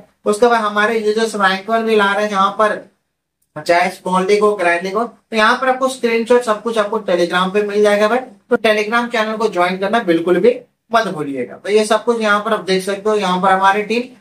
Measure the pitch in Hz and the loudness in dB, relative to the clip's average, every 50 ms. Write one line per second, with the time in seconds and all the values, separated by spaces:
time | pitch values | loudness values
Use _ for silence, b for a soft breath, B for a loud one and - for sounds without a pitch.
0 | - b b b - 208 208 208 240 240 240 226 214 208 202 208 208 220 233 226 | -8 b b b -4 -2 0 4 4 4 4 2 0 -2 0 0 0 0 0 0
1 | 214 214 214 220 226 220 214 202 196 185 190 190 190 220 226 226 220 220 220 214 | 0 0 0 0 0 -2 -2 0 0 0 0 -2 -4 -2 -2 0 0 2 2 2
2 | 202 196 202 208 214 214 208 190 196 202 202 214 214 208 185 190 - - _ _ | 2 2 0 0 -2 -2 0 0 0 0 2 2 0 0 0 -2 -10 -16 _ _
3 | _ _ _ _ _ _ _ _ _ _ - 151 151 170 170 175 180 190 185 - | _ _ _ _ _ _ _ _ _ _ -14 -6 0 0 2 2 2 0 -4 -6
4 | - 185 180 185 190 190 208 208 208 208 208 196 175 175 170 175 185 190 190 220 | -6 -2 -2 0 2 2 2 2 2 2 2 2 0 0 0 0 -2 -4 -4 -4
5 | 240 233 - _ _ - 226 220 214 226 247 247 262 254 254 262 262 262 254 - | -4 -6 -8 _ _ -6 -2 0 2 2 2 2 0 0 0 0 -2 -4 -4 -2
6 | - 233 226 233 233 220 247 247 240 220 214 208 - 233 208 220 202 208 220 214 | -2 -2 0 0 2 2 2 2 2 0 -2 -2 -4 -4 -2 -2 -2 -2 -2 -6
7 | 208 - 180 175 175 170 180 180 190 190 190 208 208 202 202 208 208 208 202 202 | -2 -2 0 0 0 0 0 -2 -2 0 0 -2 -2 0 0 2 2 4 4 2
8 | 214 214 233 262 262 - - - _ - 240 233 - 226 208 214 214 214 233 240 | 2 2 0 -2 -4 -6 -16 -14 _ -4 -2 0 2 2 2 0 0 -2 -2 -2
9 | 240 233 240 226 214 220 220 208 220 202 180 175 175 180 185 185 196 196 220 233 | -2 -2 -2 -2 -2 -2 -2 -2 -2 -2 0 0 0 0 0 -2 -2 -2 0 0
10 | 202 175 165 165 - 180 180 180 196 240 269 269 - _ _ _ _ - 226 226 | 0 2 0 0 2 2 2 4 4 2 2 0 -4 _ _ _ _ -2 -2 -2
11 | 220 190 147 151 147 139 135 131 120 101 - - - 190 208 208 214 214 226 214 | 0 -2 -4 -8 -8 -8 -6 -8 -8 -10 -10 -12 -4 0 2 2 2 2 0 0
12 | - 240 233 220 220 208 202 208 208 226 220 202 175 180 185 185 185 202 196 196 | 0 0 -2 0 0 0 0 0 0 -2 -4 -2 -2 -2 -2 -2 -2 -4 -6 -4
13 | 202 214 214 208 202 185 180 185 190 190 190 190 190 190 196 208 202 180 220 240 | -2 -2 0 0 0 -2 -2 0 2 2 2 4 4 2 2 2 0 -2 -2 -4
14 | 247 - - - | -4 -6 -12 -20